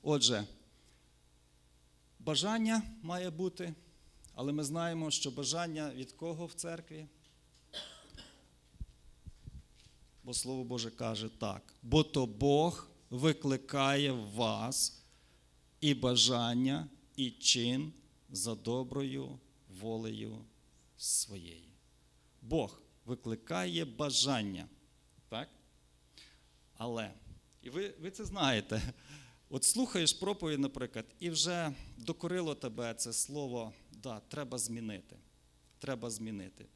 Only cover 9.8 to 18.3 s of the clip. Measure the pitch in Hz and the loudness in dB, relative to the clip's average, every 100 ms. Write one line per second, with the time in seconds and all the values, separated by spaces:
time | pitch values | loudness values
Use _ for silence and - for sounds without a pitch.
9.8 | - - - - 117 120 123 131 123 123 | -20 -20 -20 -18 -6 -4 -2 -4 -2 -2
10.8 | 113 113 113 107 110 - 107 98 - - | -2 -2 -2 -2 -6 -4 -4 -4 -10 -18
11.8 | 120 151 151 143 123 104 139 143 170 165 | 6 6 6 2 0 4 6 8 6 0
12.8 | - - - 123 156 147 139 131 - 139 | -12 -20 -10 2 4 4 2 0 0 2
13.8 | 135 139 143 127 104 107 113 107 117 - | 4 6 4 2 -4 2 2 2 0 2
14.8 | - - - - - - _ - _ - | 0 0 -20 -20 -20 -20 _ -20 _ 0
15.8 | 151 131 123 123 127 120 117 120 131 139 | 2 4 4 6 6 6 4 4 4 2
16.8 | 151 - - - 127 - - 123 120 127 | -4 -12 -14 -4 -4 2 4 4 4 0
17.8 | 156 - - - - | -2 -10 -20 -20 -10